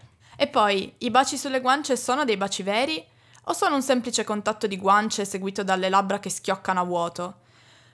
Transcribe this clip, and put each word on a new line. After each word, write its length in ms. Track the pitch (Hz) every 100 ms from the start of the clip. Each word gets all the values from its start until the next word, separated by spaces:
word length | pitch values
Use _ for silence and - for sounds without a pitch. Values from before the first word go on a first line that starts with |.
| - _ _ -
E 120 | 277
poi, 440 | 262 208 196 - -
i 120 | 240
baci 260 | 240 277 285
sulle 240 | 285 262
guance 340 | 254 277 285 240
sono 280 | - 262 277
dei 120 | 196
baci 260 | 196 -
veri? 420 | 190 208 285 320 - _ _ -
O 100 | -
sono 220 | - 381 277
un 80 |
semplice 400 | 262 247 233 226
contatto 420 | 214 208 208 214 214
di 120 | 190
guance 460 | 190 202 214 214
seguito 400 | 202 196 190 196
dalle 260 | 190 190 190
labbra 280 | 196 196 202
che 140 | 190
schioccano 480 | - - 190 - 185
a 40 |
vuoto? 580 | 180 175 170 - 180 - _ _ - - _